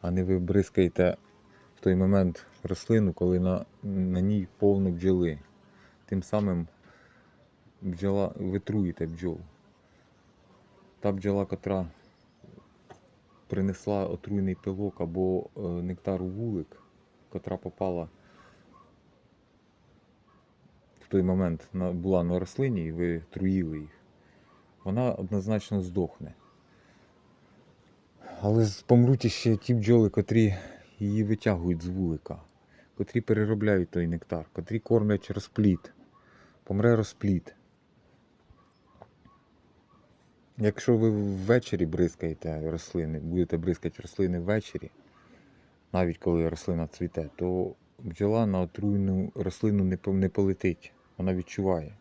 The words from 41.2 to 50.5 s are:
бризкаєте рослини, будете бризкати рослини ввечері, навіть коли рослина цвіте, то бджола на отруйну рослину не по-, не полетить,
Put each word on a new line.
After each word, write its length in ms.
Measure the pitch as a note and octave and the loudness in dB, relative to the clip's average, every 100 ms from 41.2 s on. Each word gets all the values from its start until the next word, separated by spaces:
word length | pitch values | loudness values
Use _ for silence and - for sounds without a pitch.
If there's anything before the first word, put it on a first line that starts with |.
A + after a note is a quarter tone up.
| G2+ F#2+ F#2+ B2 - F#2+ E2+ | -2 -4 2 2 2 -2 -2
бризкаєте 840 | E2+ F2 - E2 D#2 E2 D#2 D#2 | 2 0 0 -8 -6 -6 -4 -4
рослини, 480 | E2 - F2+ D#2+ D#2 | -6 -6 -6 -4 -6
будете 380 | D#2+ F2 F2 E2+ | -4 -2 0 -2
бризкати 460 | E2 E2+ E2+ - | -2 -2 -4 -10
рослини 360 | - - F#2+ F2 | -18 -2 -2 0
ввечері, 520 | E2+ G#2+ - - - _ _ _ _ - _ _ _ _ _ | 0 -2 -2 -12 -12 _ _ _ _ -20 _ _ _ _ _
навіть 260 | F#2 F2+ E2 | -2 0 0
коли 300 | - E2+ E2 | 0 2 0
рослина 380 | E2 - E2+ D#2+ | -4 -4 -4 -4
цвіте, 440 | - F2+ - D2+ - | -6 -6 -6 -8 -4
то 380 | F2+ F2+ F#2 - _ _ | -4 -2 -4 -8 _ _
бджола 480 | - E2 G2+ A2 A2 | -12 -4 0 2 0
на 140 | F#2+ | 0
отруйну 720 | F2+ - G#2 G#2 G2 F#2+ F#2+ | -2 -4 -2 0 0 0 -2
рослину 500 | - G2 - A2 G2+ | -4 -6 -2 0 2
не 120 | F#2+ F#2 | 2 0
по-, 160 | - | -2
не 160 | F#2+ F#2+ | 0 0
полетить, 640 | F#2 G2 | 2 0